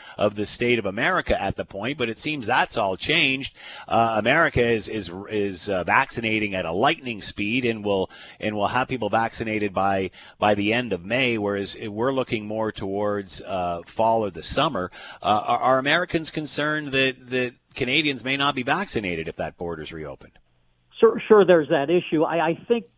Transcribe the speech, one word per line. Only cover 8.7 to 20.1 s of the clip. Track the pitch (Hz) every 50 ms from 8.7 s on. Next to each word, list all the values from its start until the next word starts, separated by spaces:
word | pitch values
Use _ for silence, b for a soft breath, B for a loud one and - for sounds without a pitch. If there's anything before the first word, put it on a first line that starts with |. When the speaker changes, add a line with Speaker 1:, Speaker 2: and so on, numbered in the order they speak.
| 113 123 127
Speaker 1:
people | - 135 120 110 101
vaccinated | 104 113 113 113 - - 117 110 110 107 104 101 90
by, | 95 95 98 98 98 95 90 B B B B B -
by | 104 104 104
the | 101 101 104 110
end | 123 123 113
of | 95 87 85
May, | 98 117 131 131 123 117
whereas | 107 101 101 101 101 101 92 - - 113
we're | 107 101 107 117 135 135
looking | 131 123 - 120 107 104
more | 104 107 110 110 107
towards, | - - 107 95 98 101 104 104 104 104 98 92 - -
uh, | - - 98 92 90 87 87 85 85
fall | - - - 110 113 113 113 107
or | 101
the | 82 82 -
summer. | - - 131 143 165 131 92 92 90 B B B B B B
Uh, | - 95 104 107 -
are, | 117 120 120
are | - 127 131 131
Americans | 131 143 156 170 180 - - 165 160 -
concerned | - 156 151 139 -
that, | - 147 151 151 151 151 139 131 135 135 131 127 127 127 120
that | 127 127 123 123 123 _ _ _ -
Canadians | - 127 123 135 156 156 147 135 120 110
may | 127 135
not | 139 143 143 139
be | 131 120
vaccinated | 135 151 180 202 - - 123 104 92 87 80 82
if | 82 -
that | - 82 78 -
border's | - 87 85 85 78 76 76
reopened? | 82 80 76 69